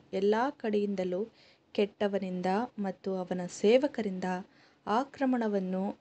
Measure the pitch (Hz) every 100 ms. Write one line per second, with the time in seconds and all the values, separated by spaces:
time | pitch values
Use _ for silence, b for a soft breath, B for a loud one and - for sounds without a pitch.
0 | - 190 196 214 262 - 226 208 202 190
1 | 185 180 226 b b b _ - 208 -
2 | 208 196 190 180 185 196 247 - 196 185
3 | 196 185 185 185 180 - 208 247 277 -
4 | 214 185 185 180 196 b b b - 214
5 | 269 - 269 247 220 202 185 185 196 -